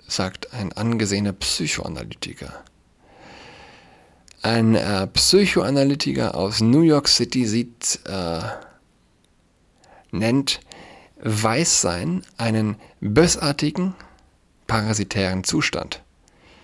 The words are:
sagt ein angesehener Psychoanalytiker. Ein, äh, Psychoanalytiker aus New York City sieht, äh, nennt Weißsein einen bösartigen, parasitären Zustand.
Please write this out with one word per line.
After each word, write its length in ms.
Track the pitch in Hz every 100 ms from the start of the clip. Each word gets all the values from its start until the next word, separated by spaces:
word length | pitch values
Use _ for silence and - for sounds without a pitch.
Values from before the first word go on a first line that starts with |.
| -
sagt 440 | - 95 - -
ein 200 | 123 95
angesehener 600 | - 117 117 107 101 104
Psychoanalytiker. 1300 | - - - - - - - - - - - - - - _ _ _ _ - - - - - - - - - _ _ - -
Ein, 320 | - 117 110
äh, 320 | 110 98 101 98
Psychoanalytiker 1300 | - - 185 202 180 107 139 139 139 143 135 113
aus 260 | - 95 110
New 220 | 110 139
York 240 | 165 147 -
City 400 | - 120 127 117
sieht, 540 | 110 120 - - - -
äh, 360 | 95 85 82 110 - - - _ _ _ _ _ _ _ _ _ _ _ - _
nennt 500 | 87 113 131 135 - - - - - - -
Weißsein 1040 | - 107 107 117 165 - 92 87 139 180 - -
einen 400 | 117 110 107 104 - -
bösartigen, 920 | 104 107 170 - 151 143 151 147 185 185 - _ _ _ _ _ -
parasitären 800 | 110 107 107 95 98 95 92
Zustand. 580 | 92 - - - - - _ _ _ _ _ -